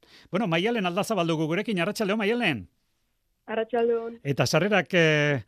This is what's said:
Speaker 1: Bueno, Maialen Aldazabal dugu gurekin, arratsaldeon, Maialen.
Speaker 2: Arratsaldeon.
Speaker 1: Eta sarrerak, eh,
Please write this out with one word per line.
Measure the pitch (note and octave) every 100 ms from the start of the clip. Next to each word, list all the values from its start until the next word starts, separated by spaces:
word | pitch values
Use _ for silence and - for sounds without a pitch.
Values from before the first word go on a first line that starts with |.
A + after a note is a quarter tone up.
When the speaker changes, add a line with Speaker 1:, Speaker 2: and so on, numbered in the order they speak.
| _ - -
Speaker 1:
Bueno, | F#3 A3
Maialen | E3 G3+ A#3+ F3+
Aldazabal | F3 F#3+ G#3 E3+
dugu | D#3+ D#3
gurekin, | F3 G#3+ F#3+
arratsaldeon, | F#3 G3+ G3+ A3
Maialen. | G3+ A#3+ G#3+ A#2+ F2 _ _ _ _ _ _ _ -
Speaker 2:
Arratsaldeon. | A3 A3 A#3 A#3 A#3 A#3 A#3
Speaker 1:
Eta | C#3 C3+ C3
sarrerak, | D#3+ G3 G3+ E3+
eh, | F3+ D#3+ D3+ D3 C#3